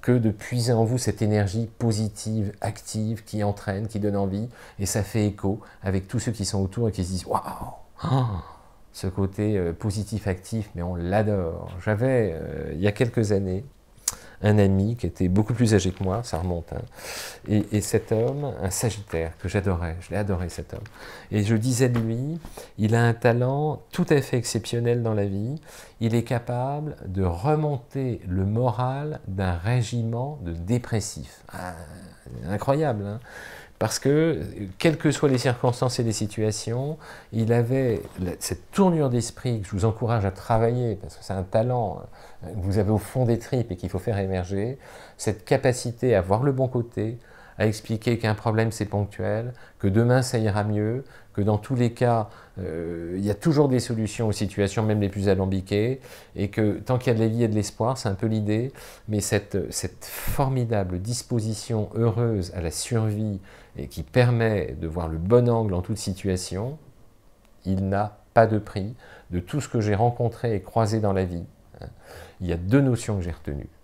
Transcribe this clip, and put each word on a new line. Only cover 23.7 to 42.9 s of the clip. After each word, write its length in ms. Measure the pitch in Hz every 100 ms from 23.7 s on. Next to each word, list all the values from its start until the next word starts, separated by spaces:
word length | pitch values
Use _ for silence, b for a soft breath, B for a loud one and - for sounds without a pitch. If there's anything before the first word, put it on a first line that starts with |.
| 147 -
tout 140 | - 180
à 100 | 147
fait 160 | 127 127
exceptionnel 640 | 120 113 - 120 117 120
dans 140 | 113 107
la 100 | 101
vie, 340 | 98 110 156 B B B B
il 120 | 113
est 100 | 117
capable 760 | 120 120 - 123 131 147 151 - -
de 160 | 92
remonter 1000 | 92 85 120 151 151 139 - 139 131 110 95
le 180 | 92 95
moral 760 | 110 123 117 127 135 151 151 -
d'un 260 | 95 95
régiment 840 | 87 90 123 110 120 113 117 135 151
de 80 | 87
dépressifs. 920 | 82 85 120 123 113 95 - 62 - -
Ah, 220 | - 90 82 82 78 87 - - 62 64
incroyable, 580 | 98 - 139 156 110 101
hein, 120 | 107 B B B B B -
parce 200 | 110 -
que, 420 | 135 147 165 139 - - 101 92
quelles 180 | 170 160
que 140 | 156
soient 180 | 139 147
les 80 | 127
circonstances 600 | 127 123 131 120 127 -
et 40 |
les 80 | 117
situations, 840 | 107 107 - 107 107 - 117 139 151 B B B
il 220 | 110 113
avait 480 | 117 117 131 131 107 - -
la, 120 | 90 -
cette 320 | - 160 -
tournure 400 | - 190 165 143
d'esprit 500 | 123 - - 127 113
que 60 | 95
je 40 |
vous 140 | 101 110
encourage 400 | 101 117 117 98
à 60 |
travailler, 640 | 92 - 113 117 123 120 95
parce 200 | 76 -
que 80 |
c'est 100 | -
un 100 | 95
talent, 580 | 90 113 117 120 107 87 - B B B
euh, 60 | -
que 100 | 110
vous 200 | 90 98
avez 100 |
au 80 | 101